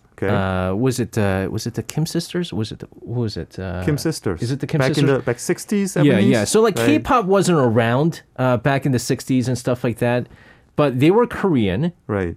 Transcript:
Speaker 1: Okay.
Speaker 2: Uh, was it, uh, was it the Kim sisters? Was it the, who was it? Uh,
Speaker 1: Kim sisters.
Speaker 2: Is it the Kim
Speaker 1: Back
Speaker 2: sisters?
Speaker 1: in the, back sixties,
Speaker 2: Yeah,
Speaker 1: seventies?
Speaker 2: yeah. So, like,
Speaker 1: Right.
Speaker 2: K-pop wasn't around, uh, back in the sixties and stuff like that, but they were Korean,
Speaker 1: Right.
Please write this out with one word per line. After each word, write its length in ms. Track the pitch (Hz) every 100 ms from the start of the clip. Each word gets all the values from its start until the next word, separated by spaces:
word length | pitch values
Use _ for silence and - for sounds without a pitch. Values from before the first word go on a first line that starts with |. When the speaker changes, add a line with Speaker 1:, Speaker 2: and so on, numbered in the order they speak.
| _
Speaker 1:
Okay. 160 | - 98
Speaker 2:
Uh, 460 | 110 95 92 92 95
was 240 | 131 123
it, 180 | 113 -
uh, 300 | 101 95 95
was 160 | 110 -
it 80 |
the 80 | -
Kim 240 | - - 160
sisters? 460 | 165 170 175 175
Was 180 | 165 110
it 80 | -
the, 100 | - -
who 160 | - 120
was 140 | 113 95
it? 220 | 80 -
Uh, 260 | 92 90
Speaker 1:
Kim 140 | 92 147
sisters. 420 | 165 156 - 92
Speaker 2:
Is 100 | 117
it 80 | 143
the 60 | 147
Kim 120 | 156
Speaker 1:
Back 100 | 131
Speaker 2:
sisters? 160 | 151 139
Speaker 1:
in 40 | 131
the, 40 |
back 200 | 123 120
sixties, 560 | - 180 - 208 196 -
Speaker 2:
Yeah, 60 |
Speaker 1:
seventies? 260 | 147 127 101
Speaker 2:
yeah. 140 | 120
So, 160 | 104 214
like, 160 | 226 160
Speaker 1:
Right. 80 | 117
Speaker 2:
K-pop 380 | 147 - 262
wasn't 340 | 185 196 175 170
around, 640 | 123 113 113 123 160 - - -
uh, 200 | 127 123
back 280 | 147 139 147
in 60 |
the 80 | 123
sixties 480 | - 135 - 131 120
and 100 | 127
stuff 240 | - 123
like 160 | 127 110
that, 300 | 120 123 - - - - _ -
but 240 | 143 127
they 100 | 147
were 160 | 202 240
Korean, 640 | - 202 147 104 90 165 - -
Speaker 1:
Right. 300 | 104 90